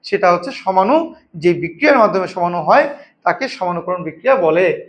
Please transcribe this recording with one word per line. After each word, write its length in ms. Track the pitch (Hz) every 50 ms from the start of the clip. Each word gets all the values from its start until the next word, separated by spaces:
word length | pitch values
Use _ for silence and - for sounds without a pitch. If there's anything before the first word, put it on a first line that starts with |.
| _
সেটা 300 | - - 196 196 180 175
হচ্ছে 180 | 175 175 277
সমাণু। 460 | 262 - - 196 190 185 190 208 277 320 339 320 - - _ _ _ 170 147
যে 80 | 180 175
বিক্রিয়ার 460 | 151 - 165 - - 285 302 285 254 220
মাধ্যমে 260 | 202 180 190 185 175
সমাণু 300 | - 185 175 175 175 175 156 156
হয় 180 | 208 269 294 285 - - - _ _ _ _
তাকে 200 | - - - 269 262
সমানুকরণ 520 | - - 185 180 175 170 170 175 180 180 170
বিক্রিয়া 320 | 160 147 - - 254 262
বলে। 300 | - 170 160 156 170 185 170 151 - -